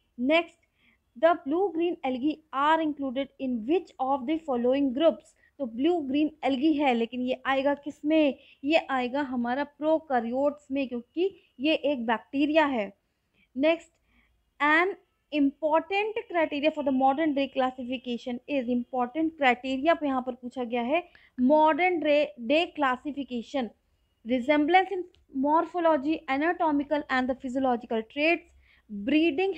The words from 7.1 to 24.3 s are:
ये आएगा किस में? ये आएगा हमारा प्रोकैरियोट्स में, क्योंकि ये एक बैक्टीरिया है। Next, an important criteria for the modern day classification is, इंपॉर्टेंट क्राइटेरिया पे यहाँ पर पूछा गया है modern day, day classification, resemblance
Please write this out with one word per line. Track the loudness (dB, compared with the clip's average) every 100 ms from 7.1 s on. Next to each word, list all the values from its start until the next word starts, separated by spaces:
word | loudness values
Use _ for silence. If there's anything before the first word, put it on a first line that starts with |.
| -4
ये | -6 -4 -2
आएगा | 0 0 -2
किस | -6 -8 0
में? | 4 2 0 -12 _
ये | 0 0 0
आएगा | -2 -2 -4 -4
हमारा | -4 -2 -2
प्रोकैरियोट्स | -4 _ 0 0 0 -2 0 0 0 -2 _
में, | -4 -4
क्योंकि | -6 -8 -4 -4 -4 _ -4
ये | 0
एक | 0 0 -2 -2
बैक्टीरिया | -4 -4 -2 2 2 2
है। | 0 -4 -8 _ _ _ _ _ -2
Next, | 0 0 -4 _ _ _ _ _ _ _
an | 2 2 2 -4 _ _ _
important | 0 0 0 0 0 0 -2 -2 -6 -4
criteria | -2 -2 0 -2
for | 0
the | -2
modern | 2 2 2 0
day | 0 -2
classification | -2 -2 -4 -8 -8 -6 -8 -8 -10 -4
is, | -4 -2
इंपॉर्टेंट | -4 -2 -4 -4 -2 -4 0
क्राइटेरिया | 0 0 -2 -2 0
पे | 0 0
यहाँ | -2 -4
पर | -10
पूछा | -12 -8
गया | -6 -4
है | -2 -2 -4 _ _ 0
modern | 4 6 6 4 2 2
day, | 2 2 2 -4 0
day | 0 0 -2
classification, | -2 -2 -6 -10 -8 -8 -6 -6 -6 -8 _ _ _ _
resemblance | -4